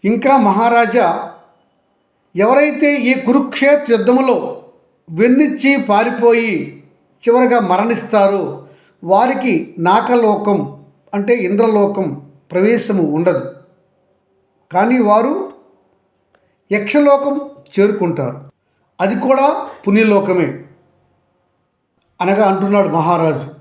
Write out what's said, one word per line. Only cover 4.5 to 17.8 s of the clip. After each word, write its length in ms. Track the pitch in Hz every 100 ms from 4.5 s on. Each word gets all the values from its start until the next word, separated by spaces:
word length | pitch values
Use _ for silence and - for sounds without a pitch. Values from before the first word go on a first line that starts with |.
| - - _ _ _ -
వెన్నిచ్చి 720 | 160 240 262 302 - 269 277
పారిపోయి 1000 | - 208 233 240 233 233 226 170 - - _ _ _ _ -
చివరగా 320 | 240 247 233
మరణిస్తారో, 1080 | 190 185 226 226 - 214 196 196 151 - - - _ _
వారికి 720 | 165 190 247 269 254 170 - -
నాకలోకం 1040 | 170 214 240 247 220 202 208 190 143 - - _ _
అంటే 220 | 202 202 240
ఇంద్రలోకం 960 | 180 202 226 214 202 196 180 139 - _ _
ప్రవేశము 600 | 175 202 240 - 196 156
ఉండదు, 440 | 151 175 147 - - _ _ _ _ _ _ _ _ _ _ _
కానీ 280 | 180 220 254
వారు 520 | 208 214 240 359 - - _ _ _ _ _ _ _ _ _ _ _
యక్షలోకం 680 | 208 202 294 285 277 277 277 - - _
చేరుకుంటారు, 720 | -